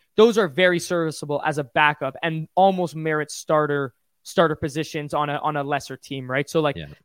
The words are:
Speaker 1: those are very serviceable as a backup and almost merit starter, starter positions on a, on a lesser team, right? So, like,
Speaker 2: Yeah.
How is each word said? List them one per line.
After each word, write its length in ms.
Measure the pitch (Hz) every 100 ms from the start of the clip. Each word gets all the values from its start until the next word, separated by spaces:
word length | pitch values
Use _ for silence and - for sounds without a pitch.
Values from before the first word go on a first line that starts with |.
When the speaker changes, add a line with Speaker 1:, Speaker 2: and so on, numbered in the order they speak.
| _ -
Speaker 1:
those 200 | 233 220
are 120 | 180
very 320 | 135 185 175
serviceable 600 | - 175 160 - 147 147
as 120 | 156 147
a 80 |
backup 520 | 135 160 151 147 135 -
and 260 | 165 160 156 -
almost 400 | 196 185 175 156
merit 340 | 156 151 147
starter, 640 | - - 156 147 143 135 _ _ _
starter 320 | - - 165 151
positions 580 | 156 143 151 156 147
on 160 | 151 147
a, 60 | 147
on 200 | 151 147
a 60 |
lesser 340 | 139 143 - 131
team, 320 | - 135 127
right? 220 | 131 143
So, 100 | 165
like, 160 | 151 139
Speaker 2:
Yeah. 120 | 73 -